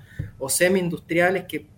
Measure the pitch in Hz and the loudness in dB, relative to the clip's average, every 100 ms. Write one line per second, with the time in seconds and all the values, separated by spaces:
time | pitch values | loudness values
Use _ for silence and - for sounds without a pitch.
0 | - - - - 135 - 180 190 175 165 | -12 -12 -12 -8 -4 2 4 4 0 -4
1 | - 165 175 185 170 151 - | -2 2 2 0 -4 -10 -12